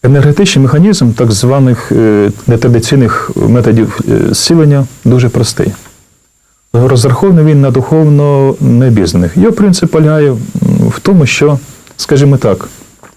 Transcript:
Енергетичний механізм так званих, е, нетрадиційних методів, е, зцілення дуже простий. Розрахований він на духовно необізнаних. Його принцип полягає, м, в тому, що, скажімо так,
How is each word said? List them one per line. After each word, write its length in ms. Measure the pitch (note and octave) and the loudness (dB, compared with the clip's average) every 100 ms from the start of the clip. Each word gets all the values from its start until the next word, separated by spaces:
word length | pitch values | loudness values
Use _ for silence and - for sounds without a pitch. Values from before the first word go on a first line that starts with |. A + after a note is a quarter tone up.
Енергетичний 600 | B2+ C#3 D3 D3 G3 - | 2 2 2 2 0 0
механізм 500 | C3+ D3 G3 G3+ A#2+ | 0 2 2 2 -2
так 200 | A#2 B2 | 0 -2
званих, 600 | G2 A#2+ C3+ C3 A#2 - | 0 0 0 0 -2 -2
е, 380 | - A2 G#2 G2 - - | 0 2 2 0 -2 -2
нетрадиційних 840 | A#2 B2 A#2+ A#2 C#3+ A#2 - - - | 0 2 0 0 0 0 -2 -6 -4
методів, 640 | A2 A#2+ A2+ A2 G2+ - - | 0 0 2 0 -2 -4 -4
е, 260 | A2+ - | -2 -2
зцілення 520 | - - E3 D3+ C#3+ B2+ - | -4 0 2 2 0 -2 -4
дуже 240 | - B2 A#2+ | -2 0 0
простий. 440 | B2 A2+ - - G2 - _ _ _ _ _ _ _ _ | -2 -4 -4 -6 -6 -20 _ _ _ _ _ _ _ _
Розрахований 720 | A#2 B2 B2+ C3 B2 G3 E3+ | -2 0 2 0 0 2 2
він 160 | D#3 D3 | 4 2
на 100 | C#3 | 2
духовно 840 | C3 B2+ D#3+ D#3 C#3+ D3 C#3 C3+ - | 0 0 0 2 2 2 0 0 0
необізнаних. 760 | C3 A#2+ C3 A2 F2 F2+ F2 - | 0 2 2 2 0 -2 -2 0
Його 160 | G#3+ | 0
принцип 380 | A3+ G3+ F3+ E3 | 2 0 0 0
полягає, 380 | D#3+ D3+ D#3 D3 | 0 0 2 0
м, 80 | A#2 - - - - A#2 | -2 -6 -4 -2 0 -2
в 120 | - | -2
тому, 260 | - F#3+ C3+ | 0 2 0
що, 320 | - D3 D3 - - - - | 0 0 -2 -8 -20 -20 -16
скажімо 400 | - C#3+ C#3+ C3+ | -2 0 2 0
так, 320 | A#2 F#2+ - - - _ - | 0 -4 -8 -18 -20 _ -20